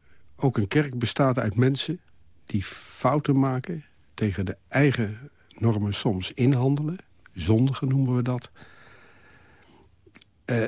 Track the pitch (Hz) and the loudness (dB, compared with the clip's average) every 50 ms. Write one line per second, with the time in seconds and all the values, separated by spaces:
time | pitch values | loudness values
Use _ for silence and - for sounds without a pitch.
0 | _ - - - - - - - - 131 - 117 104 95 - 151 147 139 123 120 | _ -20 -20 -20 -20 -20 -8 -2 -2 0 2 0 -2 2 2 0 0 0 -2 -2
1 | 117 - - - 143 131 120 127 113 107 92 117 127 135 139 131 - - 165 180 | -2 -2 2 2 2 2 2 2 -2 0 2 4 4 4 2 0 -2 -4 -6 -8
2 | - - - - - - - - - - - 101 92 - - - - - - - | -10 -18 -20 -20 -20 -20 -20 -20 -12 -4 -4 -4 -4 -4 -10 -12 -14 -14 -10 -2
3 | - 127 139 151 - - 135 135 135 135 127 127 - - 175 156 - _ _ _ | 0 2 2 2 2 2 2 2 2 2 0 -2 -4 -6 -8 -8 -10 _ _ _
4 | _ _ _ - 110 104 90 - 92 92 - - _ _ - 131 147 139 117 - | _ _ _ -2 -2 -2 -2 -2 -4 -6 -6 -10 _ _ 2 2 4 4 4 2
5 | 113 101 110 110 135 - - _ _ _ _ - - 117 107 104 104 101 101 - | -2 -4 -4 -10 -14 -20 -20 _ _ _ _ 0 0 0 2 2 0 -2 -2 -2
6 | - 127 95 92 90 - - - 123 135 139 120 127 139 143 143 151 151 180 190 | -2 -2 -2 -2 -4 -6 -2 2 2 2 4 4 2 0 0 0 -2 -4 -6 -8
7 | - _ _ _ _ - - 92 80 90 110 113 131 135 127 - 143 135 135 139 | -12 _ _ _ _ -16 -12 -6 0 2 4 4 4 2 0 -2 -2 0 0 2
8 | 135 127 123 123 120 127 127 120 - - - - - - - - - - - - | 2 2 0 0 0 -2 -4 -6 -8 -12 -20 -20 -20 -20 -20 -20 -20 -20 -20 -20
9 | - - - - - - - - - _ - _ _ _ _ - _ _ _ _ | -20 -20 -20 -20 -20 -20 -20 -20 -20 _ -20 _ _ _ _ -20 _ _ _ _
10 | _ - _ - - _ _ _ _ - 123 117 110 | _ -20 _ -20 -20 _ _ _ _ -4 -2 -2 -2